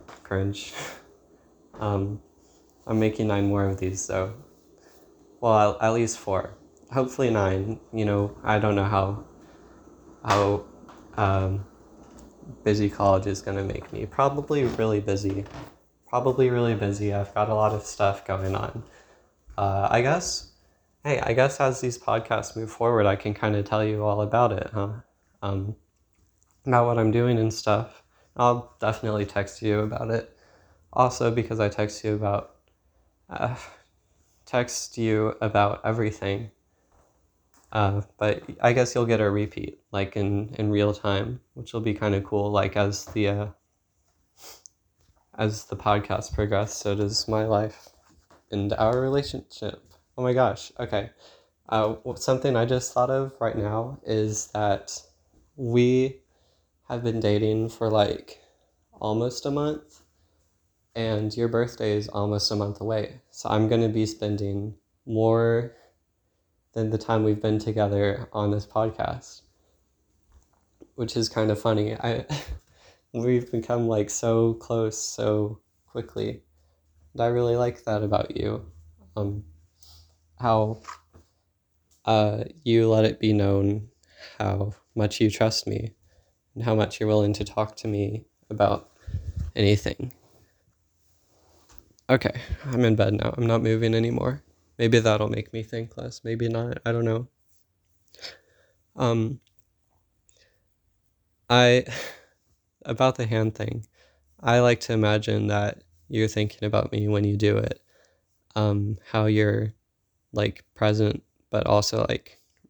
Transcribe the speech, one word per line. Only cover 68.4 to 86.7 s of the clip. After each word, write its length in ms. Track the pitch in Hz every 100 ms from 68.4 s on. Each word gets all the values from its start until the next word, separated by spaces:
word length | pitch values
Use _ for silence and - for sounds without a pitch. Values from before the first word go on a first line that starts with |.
| 104
this 140 | 104 -
podcast, 760 | 110 113 - - 123 - - _ _ _ _ _ _ _ _ _ _ _ _ _ _ - -
which 200 | 113 120
is 140 | 110
kinda 260 | 113 107 107
funny. 400 | 117 107 107 113
I, 300 | 117 117 - 143 - - _
<laughs> 440 | _ - _ _
we've 360 | 117 120 123 123
become, 380 | 117 113 120 113
like, 220 | 110 104
so 460 | - 117 113 113 113
close 420 | - 113 110 107
so 640 | - - 110 107 104 113 _ _ _
quickly. 560 | 120 113 110 107 113 _ _ _ _ _ _ _
And 80 | -
I 60 | 117
really 280 | 120 120 120
like 300 | 120 120 -
that 180 | 107
about 320 | 107 101 - -
you. 300 | 107 113 - - - _ - 110
Um, 300 | 101 101 - - _ _ - - _ _ _ -
how, 420 | 120 110 107 113 - - _ - _ _ _ _ _ _ _ _
uh, 400 | - 110 104 107 110 - 117
you 240 | 113 113
let 160 | 110 110
it 140 | -
be 120 | 110
known 580 | 104 101 98 101 104 104 _ _ - - -
how 340 | 101 98 104 - _
much 280 | 113 104 -
you 80 | 107
trust 380 | - 113 - -
me 260 | 104 113 _ _ _ _ _ _ 110
and 80 |
how 120 | 117